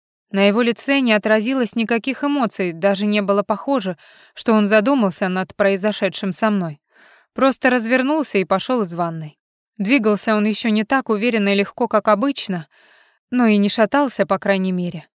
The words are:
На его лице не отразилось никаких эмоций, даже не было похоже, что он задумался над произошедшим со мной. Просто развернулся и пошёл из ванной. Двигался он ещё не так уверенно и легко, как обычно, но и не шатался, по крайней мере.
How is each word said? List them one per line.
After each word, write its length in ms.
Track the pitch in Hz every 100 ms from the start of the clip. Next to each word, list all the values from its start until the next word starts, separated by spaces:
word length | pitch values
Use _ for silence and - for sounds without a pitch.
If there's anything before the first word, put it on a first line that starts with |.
| _ _ _
На 160 | 196 202
его 160 | 214
лице 380 | 240 226 - 277
не 140 | 247
отразилось 640 | 214 214 214 220 269 233 233
никаких 480 | 220 233 269 247 285
эмоций, 480 | 285 226 - 180
даже 320 | 165 196 190 208
не 160 | 208
было 220 | 196 202
похоже, 540 | 196 208 - 269 185 170 - - -
что 200 | - -
он 120 | 214 202
задумался 640 | 214 214 277 196 - 190
над 260 | 185 185 -
произошедшим 760 | 196 196 208 - 190 - 196
со 160 | - 220
мной. 320 | 202 165 147 _ _ - _ _
Просто 360 | - 269 - 254
развернулся 680 | 247 226 254 262 311 262 196
и 60 |
пошёл 380 | 180 190 - 254
из 120 | 180
ванной. 460 | 170 170 160 151 - _ _ _ -
Двигался 580 | 196 277 214 208 - 214
он 100 | 214
ещё 240 | 208 233
не 140 | 214
так 260 | 214 269 254
уверенно 400 | 214 240 226 202
и 60 | 202
легко, 320 | 196 - 240
как 220 | 214 220
обычно, 580 | 208 277 - - 175 156 _ _ _ _ _ -
но 160 | 247 233
и 100 | 208
не 120 | 202
шатался, 560 | - 214 277 269 - 180
по 120 | 190
крайней 360 | 196 196 185
мере. 340 | 180 175 170 -